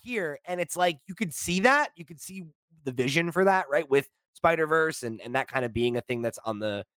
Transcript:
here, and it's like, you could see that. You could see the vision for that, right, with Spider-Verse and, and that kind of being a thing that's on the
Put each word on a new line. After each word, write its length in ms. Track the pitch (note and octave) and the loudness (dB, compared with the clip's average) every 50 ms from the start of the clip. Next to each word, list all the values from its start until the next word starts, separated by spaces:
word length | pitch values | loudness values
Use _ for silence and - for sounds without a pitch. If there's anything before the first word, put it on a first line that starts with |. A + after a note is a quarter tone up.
| - | -8
here, 360 | A#3+ B3 G#3 F3 D3+ C#3+ - - | -6 -4 -4 -2 -4 -6 -8 -8
and 140 | E3+ F3+ F3+ | -6 -4 -4
it's 160 | E3+ - - | -4 -4 0
like, 240 | F3 F3+ F3+ D#3+ - _ | 2 2 2 2 -2 _
you 80 | - F3+ | -12 -6
could 180 | - A3 D#3+ - | -4 -4 -4 -4
see 280 | - - F3 F3 F#3 | -6 -2 0 2 4
that. 300 | G3+ B3+ C#4 D4 D4 - _ | 4 6 6 4 2 0 _
You 80 | E3+ E3 | -14 -18
could 160 | - E3+ C#3 | -18 -16 -16
see 240 | - - F#3+ F#3+ F3 D#3 - _ _ _ _ _ - | -16 -16 -14 -14 -16 -16 -18 _ _ _ _ _ -8
the 80 | C3+ | -6
vision 400 | B2 B2+ B2 C3+ C#3 E3+ E3+ E3+ | -2 0 0 2 2 2 0 0
for 140 | D#3+ F3+ F#3+ | 2 2 4
that, 220 | G3 F#3+ F#3+ E3 C3+ | 4 4 2 0 0
right, 200 | C#3+ D#3+ D#3 C3+ | 0 -2 0 4
with 200 | C3+ C#3+ C#3 - _ _ _ _ _ | 2 2 2 0 _ _ _ _ _
Spider-Verse 720 | - - E3 E3 D#3+ D#3+ D3+ D#3+ D#3+ D#3+ D#3+ D#3+ - B2 | 0 2 2 4 4 2 2 2 2 2 0 -2 -4 -6
and, 180 | A#2 A2+ G#2 | -8 -8 -8
and 120 | - A#2+ B2 | -8 -4 -2
that 120 | C3+ B2+ | -2 -2
kind 160 | - C3 C3 B2 | -2 -2 -2 -2
of 80 | A#2 | -2
being 240 | G#2 A#2+ A#2+ A#2+ A#2+ | 0 0 0 2 0
a 60 | A#2 | 0
thing 200 | - - B2 A#2 | -2 -2 -4 -2
that's 180 | A#2 A2+ - - - | -4 -4 -6 -6 -6
on 160 | A2+ G#2+ G#2 | -6 -6 -4
the 260 | G#2+ G#2+ G2+ G2+ F#2+ _ _ | -4 -4 -4 -4 -8 _ _